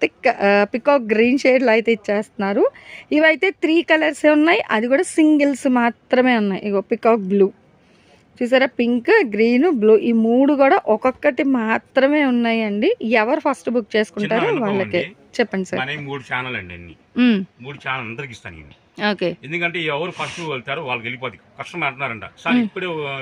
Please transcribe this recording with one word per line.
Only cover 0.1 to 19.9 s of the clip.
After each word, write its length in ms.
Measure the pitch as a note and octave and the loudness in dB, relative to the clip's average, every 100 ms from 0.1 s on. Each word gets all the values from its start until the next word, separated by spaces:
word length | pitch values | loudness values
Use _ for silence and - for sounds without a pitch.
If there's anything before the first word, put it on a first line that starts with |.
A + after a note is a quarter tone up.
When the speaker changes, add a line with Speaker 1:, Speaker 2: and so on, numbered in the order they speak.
| - B3 | -2 -2
Speaker 1:
ఆ, 360 | - G3+ G3+ | 2 2 2
పికాక్ 400 | G3+ A#3+ C#4+ C#4+ | 2 0 0 0
గ్రీన్ 340 | A3 G#3+ A#3+ C4+ | 2 0 2 2
షేడ్లో 340 | C4+ B3+ B3+ | 2 2 4
అయితే 200 | A3 A3+ | 2 2
ఇచ్చేస్తున్నారు. 800 | A3+ - G#3 G#3+ - G3 G3+ A#4 - - - - | -2 -2 -4 -4 -6 -4 0 0 -2 -16 -20 -4
ఇవైతే 380 | D4 D#4+ D#4+ D4 | 2 2 2 -2
త్రీ 320 | - D#4 E4 | -2 0 0
కలర్సే 480 | D#4+ D#4+ D#4 C#4+ D4+ | 2 0 0 0 2
ఉన్నాయి, 340 | D4+ D#4 G4+ - | 4 4 2 0
అది 160 | G#3+ A#3+ | -2 0
కూడా 160 | C#4 | 0
సింగిల్స్ 640 | F#4 - D#4 D4+ C#4+ C4 C#4 | 0 2 4 4 2 0 0
మాత్రమే 720 | B3 A#3 - - B3+ B3+ A#3 | 2 0 -2 -2 2 2 2
ఉన్నాయి. 240 | G#3 F#3+ | 0 -2
ఇగో 180 | G#3 G3 | -4 -4
పికాక్ 400 | - A3+ A3+ A3+ | -2 -2 2 2
బ్లూ 300 | F#3 G3+ G3 - _ _ _ _ _ _ _ - | 2 2 2 0 _ _ _ _ _ _ _ -8
చూసారా, 220 | A#3+ B3+ C4+ | 0 2 0
పింక్, 440 | - A#3+ B3 A#3+ | 0 0 0 2
గ్రీన్, 640 | A4 C#4 G#3 A3+ B3 F4 | 2 2 2 2 4 2
బ్లూ 260 | C4 G#3 A3 | 2 4 4
ఈ 140 | A#3+ | 4
మూడు 420 | A#3 A3 B3 C#4 | 2 2 4 4
కూడా 280 | C#4 C4+ F#4+ - | 4 4 4 2
ఒక్కొక్కటి 580 | G#3+ B3+ - D4 C4+ | 0 0 -2 -2 0
మాత్రమే 840 | C#4 B3+ A3 A3+ - - C4+ D4+ C#4 | 0 0 0 -2 -2 0 2 2 2
ఉన్నాయండి. 720 | A#3+ A#3 A3+ A3 G3+ D4+ A#4+ | 2 0 0 -2 0 0 0
ఎవరు 380 | A3 A#3 G#3+ D#4 | 0 0 2 0
ఫస్ట్ 300 | D4 C4+ - | -2 -4 -4
బుక్ 260 | A#3+ G#3 G#3+ | -4 -2 -2
చేసుకుంటారో 460 | G#3+ - G#3 A3 | -2 -4 -4 -2
Speaker 2:
చిన్న 100 | A#4 | -2
అనుభవం 260 | F#4 G#3 G3+ | -2 -2 -2
Speaker 1:
వాళ్ళకే. 200 | F#3+ F3 | -2 -4
Speaker 2:
అండి. 180 | E3 G#3+ _ - | -6 -10 _ -4
Speaker 1:
చెప్పండి 260 | A3+ G3 F#3 | -4 -4 -6
సార్. 140 | F3+ | -6
Speaker 2:
మన 200 | C3 D3+ | -6 -8
మూడు 240 | C#3+ C#3 - | -8 -10 -8
ఛానల్ 220 | B2+ B2+ A#2 | -6 -6 -8
అండి 180 | F2+ | -10
అన్ని. 220 | F2 F2 - _ - | -16 -18 -20 _ 0
Speaker 1:
మ్మ్. 280 | B3 G3+ F#3+ _ | 2 2 -2 _
Speaker 2:
మూడు 280 | B2 C#3 C#3 | -18 -12 -8
ఛానల్ 180 | C3 A2 | -8 -8
అందరికి 260 | A#2 C#3 | -12 -14
ఇస్తాను 220 | A2 G#2 D#2+ | -16 -18 -18
నేను. 560 | D2 - _ - G#3 | -20 -20 _ -6 -4
Speaker 1:
ఓకే. 260 | G3 F3 E3+ | -2 -4 -6
Speaker 2:
ఎందుకంటే 360 | C3+ E3+ E3+ E3+ | -8 -6 -4 -4
ఎవరు 320 | D#3 | -4